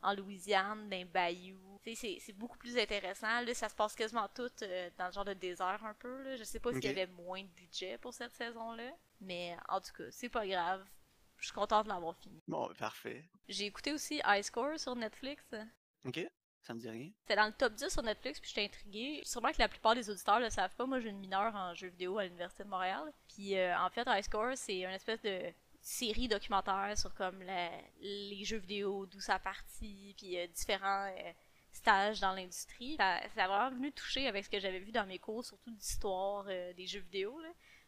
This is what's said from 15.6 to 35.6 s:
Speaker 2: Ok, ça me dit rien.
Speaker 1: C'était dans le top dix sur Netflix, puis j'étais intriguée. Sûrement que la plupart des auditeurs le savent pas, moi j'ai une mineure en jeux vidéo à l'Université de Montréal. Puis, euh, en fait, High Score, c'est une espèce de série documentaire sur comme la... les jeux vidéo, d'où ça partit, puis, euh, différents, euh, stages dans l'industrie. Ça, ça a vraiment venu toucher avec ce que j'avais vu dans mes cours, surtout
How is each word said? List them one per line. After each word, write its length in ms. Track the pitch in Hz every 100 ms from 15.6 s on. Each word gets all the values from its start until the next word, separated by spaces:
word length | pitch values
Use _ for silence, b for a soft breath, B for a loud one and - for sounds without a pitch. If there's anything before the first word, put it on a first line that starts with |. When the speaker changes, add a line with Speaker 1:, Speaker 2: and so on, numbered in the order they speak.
| 220 - _ _ 127
Speaker 2:
Ok, 200 | 139 - - _ _
ça 100 | -
me 80 | 113
dit 80 | 113
rien. 220 | 113 156 -
Speaker 1:
C'était 160 | - 208
dans 80 |
le 80 | 214
top 220 | - 247
dix 160 | 214 302
sur 120 | -
Netflix, 380 | 233 208 262 302
puis 80 | -
j'étais 160 | 226
intriguée. 560 | 208 - 208 208 262 302
Sûrement 280 | - 240 240
que 60 | 311
la 100 | 214
plupart 260 | - 220
des 140 | 240 214
auditeurs 320 | 196 - 214
le 80 | 226
savent 260 | 208 185
pas, 120 | - 262
moi 140 | 262
j'ai 100 | 226
une 80 | 196
mineure 360 | 190 190 220
en 200 | 208 180
jeux 140 | 170 185
vidéo 280 | 180 180 208
à 80 |
l'Université 400 | 185 175 175 -
de 60 | 202
Montréal. 420 | 190 185 226 311 - -
Puis, 300 | - 196 190
euh, 200 | 180 170
en 120 | 180
fait, 140 | 233 247
High 180 | 202
Score, 320 | - 214 240 262
c'est 280 | - 185
une 60 | 185
espèce 300 | 190 - 220
de 320 | 214 185 175 - _ -
série 440 | - - 233 220 247
documentaire 680 | 202 - 196 196 196 202 208
sur 180 | 202
comme 280 | - 185 190
la... 260 | 185 185 170 170 - -
les 420 | 202 202 202 202 202
jeux 100 | 220
vidéo, 480 | 180 202 202 196
d'où 160 | 190 196
ça 180 | 190 190
partit, 760 | 190 196 - - 220 196 202 196
puis, 220 | 196 180
euh, 80 | 175
différents, 680 | - - 196 196 196 196
euh, 180 | 185 175 - b b b
stages 480 | - 226 196 208 208
dans 120 | 196
l'industrie. 640 | 190 180 - - - 247 311
Ça, 240 | 190 175 -
ça 100 | 220
a 40 | 185
vraiment 280 | 196 262 254
venu 160 | 285
toucher 340 | - - 262 269
avec 180 | 196 196
ce 20 |
que 120 | 202
j'avais 200 | 190 185
vu 120 | 196
dans 140 | 226 190
mes 120 | 185
cours, 260 | - 220
surtout 280 | - -